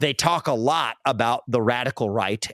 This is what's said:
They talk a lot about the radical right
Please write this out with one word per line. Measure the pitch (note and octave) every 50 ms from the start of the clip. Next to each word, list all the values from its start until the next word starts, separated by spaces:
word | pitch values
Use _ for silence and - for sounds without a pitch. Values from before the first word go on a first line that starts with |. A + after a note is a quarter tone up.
They | C#3+ D3 C#3
talk | - - E3+ E3+ E3+ - D#3+
a | C#3
lot | A2+ A2+ C3 D#3 E3 D3 A2+ A2+ _ -
about | C3+ C#3 G#2+ A#2 A#2 A#2+ A#2+ - -
the | A#2+ B2
radical | A2 A2+ A#2+ A#2+ B2 C3 - - B2+ G#2
right | G2 A2+ G2 F#2+ G#2 G#2+ - -